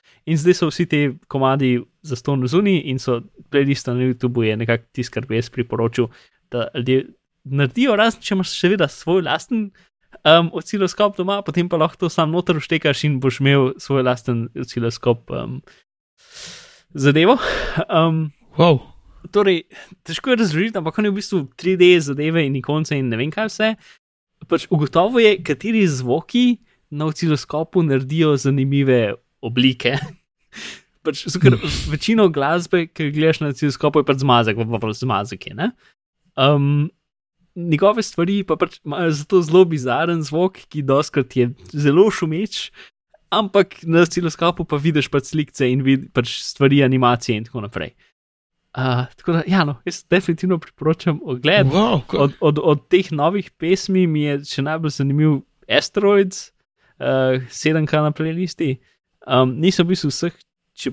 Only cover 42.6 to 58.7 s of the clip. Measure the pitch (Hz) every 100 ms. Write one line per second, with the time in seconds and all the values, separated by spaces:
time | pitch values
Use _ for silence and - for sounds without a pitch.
42.6 | - - - _ _ _ _ 185 202 202
43.6 | 190 - 165 165 170 - 170 - 170 175
44.6 | 165 147 151 151 131 143 - 156 147 -
45.6 | 131 127 135 135 - - 120 - - -
46.6 | 135 139 135 131 123 120 - 107 110 120
47.6 | 101 92 78 - _ _ _ _ _ _
48.6 | _ - 131 123 127 _ - 165 160 190
49.6 | 151 135 - - - 180 190 165 185 175
50.6 | - - 156 160 170 151 180 123 131 202
51.6 | 139 165 220 190 - - 139 - 160 147
52.6 | 160 147 - 180 185 156 151 202 185 _
53.6 | 160 185 - 185 175 156 147 143 147 -
54.6 | 139 160 160 - 139 143 156 143 - _
55.6 | - 120 - - 202 202 196 - - _
56.6 | _ _ _ - 127 131 131 131 123 -
57.6 | 156 160 156 151 151 147 160 165 180 -
58.6 | 156